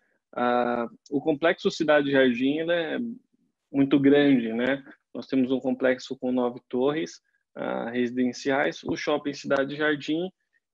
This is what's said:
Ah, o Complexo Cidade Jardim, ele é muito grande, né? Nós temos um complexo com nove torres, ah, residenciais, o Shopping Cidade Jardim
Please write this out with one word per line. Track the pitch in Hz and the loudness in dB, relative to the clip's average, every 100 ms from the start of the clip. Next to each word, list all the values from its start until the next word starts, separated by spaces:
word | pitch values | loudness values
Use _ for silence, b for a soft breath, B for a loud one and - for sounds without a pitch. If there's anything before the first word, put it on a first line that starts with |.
| _ _ _ | _ _ _
Ah, | - 123 123 120 120 117 - _ | -4 0 0 0 -2 -6 -10 _
o | 143 | -2
Complexo | 160 143 165 185 202 | -2 2 0 2 -2
Cidade | - 151 147 139 | 0 4 4 4
Jardim, | 139 131 117 135 151 | 4 4 4 0 0
ele | 165 | 0
é | 175 160 135 117 - _ _ _ _ _ | -2 -2 -6 -8 -10 _ _ _ _ _
muito | 139 139 143 | 0 2 4
grande, | 139 143 143 131 113 | 6 6 6 4 2
né? | 113 127 139 B B _ | -2 -2 -2 B B _
Nós | 123 - | -14 -2
temos | 135 127 | 0 0
um | 131 | 0
complexo | 131 127 131 127 - 131 | -2 0 0 0 -6 -8
com | 127 | -4
nove | 127 123 123 - | -2 -2 -4 -6
torres, | 123 135 156 170 - _ _ _ | -2 -2 -2 -6 -12 _ _ _
ah, | - - 127 117 | -10 -6 -6 -4
residenciais, | 123 120 123 127 120 139 135 156 160 | -4 -2 0 -2 -2 -2 0 -2 -4
o | - 160 | -8 -6
Shopping | - 147 147 | -2 -2 -4
Cidade | 139 143 139 139 147 | -8 -2 -2 -2 -2
Jardim | 151 147 131 160 185 - _ _ _ | -2 -2 -2 -4 -4 -10 _ _ _